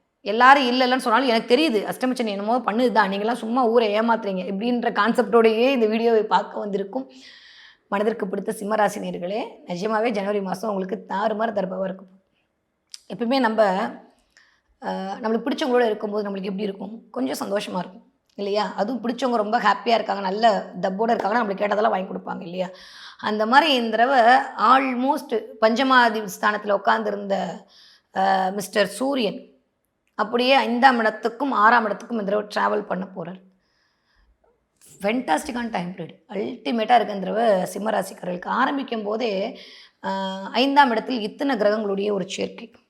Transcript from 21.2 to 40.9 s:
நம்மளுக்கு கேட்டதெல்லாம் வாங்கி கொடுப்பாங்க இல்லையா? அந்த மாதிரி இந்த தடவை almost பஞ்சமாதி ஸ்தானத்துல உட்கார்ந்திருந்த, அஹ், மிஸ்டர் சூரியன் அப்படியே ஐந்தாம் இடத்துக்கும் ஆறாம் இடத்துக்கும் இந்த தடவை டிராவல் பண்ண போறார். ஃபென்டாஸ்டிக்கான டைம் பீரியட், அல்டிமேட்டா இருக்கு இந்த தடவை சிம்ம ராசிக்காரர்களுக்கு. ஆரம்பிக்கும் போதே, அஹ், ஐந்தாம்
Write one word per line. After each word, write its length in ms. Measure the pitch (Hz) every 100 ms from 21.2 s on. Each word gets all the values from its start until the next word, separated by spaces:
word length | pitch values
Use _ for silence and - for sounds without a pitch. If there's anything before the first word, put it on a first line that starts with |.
| 196 233
நம்மளுக்கு 220 | 214 190
கேட்டதெல்லாம் 260 | 208 202 220
வாங்கி 240 | 190 190
கொடுப்பாங்க 280 | 185 - 185
இல்லையா? 280 | 170 180 185 - - - - -
அந்த 260 | - 214 220
மாதிரி 280 | 269 320
இந்த 240 | 262 233 220
தடவை 220 | 240 269 226 262 - - 214
almost 760 | 262 269 247 262 302 269 226 - -
பஞ்சமாதி 640 | 220 233 269 254 240 220
ஸ்தானத்துல 500 | 208 - 214 208 208
உட்கார்ந்திருந்த, 920 | 202 233 220 208 202 202 190 185 220 - _ - _ _
அஹ், 400 | 190 190 190 190
மிஸ்டர் 340 | 202 196 214 190
சூரியன் 520 | - 262 277 202 139 - _ _ _ _ _ _ -
அப்படியே 380 | 214 240 247
ஐந்தாம் 460 | 269 220 240 269 240
இடத்துக்கும் 520 | 220 220 226 226 277
ஆறாம் 340 | 220 208 240 214
இடத்துக்கும் 340 | 196 - 233
இந்த 120 | 196
தடவை 160 | 208 208
டிராவல் 400 | 214 202 208 202
பண்ண 180 | 185 190
போறார். 420 | - 165 185 _ _ _ _ _ _ _ _ _ _ _ _ _ _ - -
ஃபென்டாஸ்டிக்கான 680 | 202 247 285 381 - 240 233
டைம் 200 | 214 175
பீரியட், 340 | 185 156 - -
அல்டிமேட்டா 680 | 196 226 247 - 233 220 240
இருக்கு 180 | 202
இந்த 60 | 202
தடவை 460 | 185 202 233 190 180
சிம்ம 260 | 202 208
ராசிக்காரர்களுக்கு. 540 | 208 185 208 180 180 -
ஆரம்பிக்கும் 580 | 196 262 277 262 226
போதே, 560 | 202 220 233 190 220 - - - - _
அஹ், 460 | 196 190 190 190 196
ஐந்தாம் 400 | 226 277 277 269